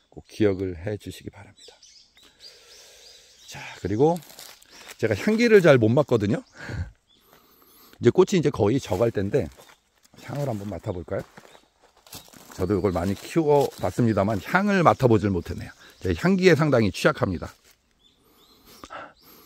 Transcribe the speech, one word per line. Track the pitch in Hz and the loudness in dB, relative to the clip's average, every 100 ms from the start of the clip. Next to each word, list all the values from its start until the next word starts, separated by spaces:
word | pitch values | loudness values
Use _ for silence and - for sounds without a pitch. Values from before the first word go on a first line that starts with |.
| _ - | _ -20
꼭 | - | -20
기억을 | - 104 92 95 82 | -2 0 0 -6 -8
해 | 95 104 | -8 -10
주시기 | - - - | -12 -14 -16
바랍니다. | - 98 _ - - - - _ _ - _ - - - - - - - - - - - | -18 -20 _ -20 -20 -20 -20 _ _ -20 _ -20 -20 -20 -20 -20 -20 -20 -20 -20 -20 -20
자, | - - - | -18 -16 -12
그리고 | 90 107 151 170 - - - - _ - - - | -8 0 0 0 -8 -20 -20 -20 _ -20 -20 -6
제가 | 107 | -2
향기를 | 101 - 214 240 214 | -2 0 2 6 6
잘 | 165 135 | 8 6
못 | 110 | 4
맡거든요. | 131 143 120 101 151 - - - - - - _ _ _ _ _ _ _ _ _ - | 2 2 0 0 -4 -6 -18 -12 -10 -10 -14 _ _ _ _ _ _ _ _ _ 0
이제 | 113 | 2
꽃이 | - 190 185 | 4 2 2
이제 | 147 | 0
거의 | - 104 131 | 0 0 0
져갈 | - 95 117 | -2 0 0
때인데 | 104 98 139 80 - - _ _ _ _ - | 0 -2 -2 -4 -10 -20 _ _ _ _ -20
향을 | - 139 139 | -12 -8 -6
한번 | 107 104 | -6 -8
맡아볼까요? | 90 110 90 80 98 - - - - _ _ _ _ _ - - - - | -10 -8 -10 -8 -10 -10 -20 -20 -20 _ _ _ _ _ -20 -20 -20 -20
저도 | - 92 101 | -8 -2 0
이걸 | 98 | 0
많이 | 87 90 | -2 -4
키워봤습니다만 | 98 - 165 151 143 135 - 92 - 120 101 98 107 | -6 -4 -2 2 2 2 -2 -6 0 0 2 0 -2
향을 | - 180 208 196 | -2 -2 0 2
맡아보질 | 151 107 123 110 101 | 4 4 4 2 2
못했네요. | 92 - - - - - - | -2 -6 -10 -12 -16 -20 -10
제가 | 95 85 | -6 -2
향기에 | 170 190 185 | 0 4 4
상당히 | 147 156 127 104 | 4 4 2 0
취약합니다. | - 165 147 104 85 - - _ _ _ _ _ _ _ _ _ _ _ - - - - _ _ - | 0 -2 0 -4 -4 -10 -16 _ _ _ _ _ _ _ _ _ _ _ -20 -18 -18 -18 _ _ -20